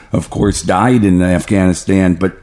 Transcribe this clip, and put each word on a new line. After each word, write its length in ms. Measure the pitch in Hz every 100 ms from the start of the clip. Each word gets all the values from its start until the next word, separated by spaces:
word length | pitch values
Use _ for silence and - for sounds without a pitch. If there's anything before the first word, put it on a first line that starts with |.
| -
of 180 | - -
course, 320 | 101 104 -
died 420 | 90 92 120 123
in 180 | 101 90
Afghanistan. 880 | 90 87 - 101 92 87 - 98 92
But 240 | 85 92 -